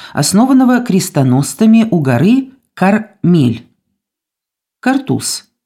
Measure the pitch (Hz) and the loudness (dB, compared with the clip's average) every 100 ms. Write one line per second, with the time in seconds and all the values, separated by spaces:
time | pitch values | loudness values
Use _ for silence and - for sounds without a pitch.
0 | - - 143 190 262 262 247 247 240 185 | -10 -6 0 0 2 2 2 0 0 -2
1 | - 151 131 127 139 - 220 226 220 180 | -2 -2 0 0 -2 0 2 4 2 0
2 | 135 120 185 269 262 - _ - 185 214 | 0 0 2 0 -2 -12 _ -4 0 0
3 | - _ 170 175 123 113 - _ _ _ | -4 _ 0 2 0 -2 -10 _ _ _
4 | _ _ _ _ _ _ _ _ 247 269 | _ _ _ _ _ _ _ _ -4 -4
5 | 262 117 - - - _ | -2 -6 -6 -10 -14 _